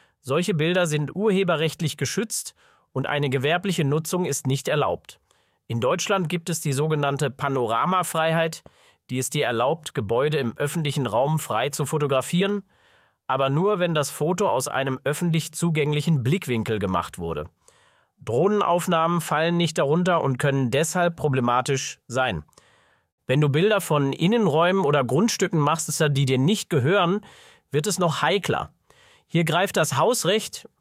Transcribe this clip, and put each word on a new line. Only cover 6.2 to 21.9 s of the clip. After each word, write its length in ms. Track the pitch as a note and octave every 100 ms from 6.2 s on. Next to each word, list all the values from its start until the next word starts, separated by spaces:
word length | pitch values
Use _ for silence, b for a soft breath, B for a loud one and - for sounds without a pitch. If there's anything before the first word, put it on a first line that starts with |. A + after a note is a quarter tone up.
| D#3+
gibt 220 | E3+ E3+
es 100 | E3
die 140 | D3
sogenannte 580 | C3+ D#3 D3+ C#3+ C#3 C#3+
Panoramafreiheit, 1300 | B2+ C#3+ C3+ A2+ A2+ D3+ F#3 E3+ E3 E3 E3 E3 - B B B B -
die 80 | B2+
es 120 | B2
dir 160 | D3+ B2
erlaubt, 500 | A#2 B2+ E3 - -
Gebäude 420 | G#2 A#2 D3+ D3
im 200 | A#2+ -
öffentlichen 500 | C#3+ E3+ D3 C#3 A#2+
Raum 320 | A2 C#3+ D#3
frei 300 | - A2 C3+
zu 160 | C#3 C#3
fotografieren, 760 | D#3 C#3+ C3+ - F3 G3 G#3 - b b b b b -
aber 240 | C3+ C3+
nur, 300 | C#3 G3 G3
wenn 160 | F3 D#3
das 160 | C#3
Foto 380 | - D3+ F3+ G3+
aus 180 | A#2 C3
einem 320 | C3 C3+ C3 C#3+
öffentlich 480 | D3+ F3 D#3+ -
zugänglichen 680 | - E3+ D#3 C#3+ D3+ D#3+ D3+
Blickwinkel 560 | A#2+ F#3+ C#3+ A#2 A2 G#2+
gemacht 380 | F#2+ F2 - -
wurde. 280 | E2+ D2+ D2+ _ b b b b b b
Drohnenaufnahmen 1040 | A2+ A#2+ F#3 G#3 - F3 F3 E3 E3 F3
fallen 340 | - D3+ E3 F3
nicht 220 | E3+ E3+
darunter 440 | C#3 E3 F3+ E3+
und 160 | C#3 B2+
können 340 | C#3+ C3+ B2+
deshalb 440 | C3+ E3 F3+ F3 E3+
problematisch 840 | D3+ C3 A#2+ B2 - C3+ -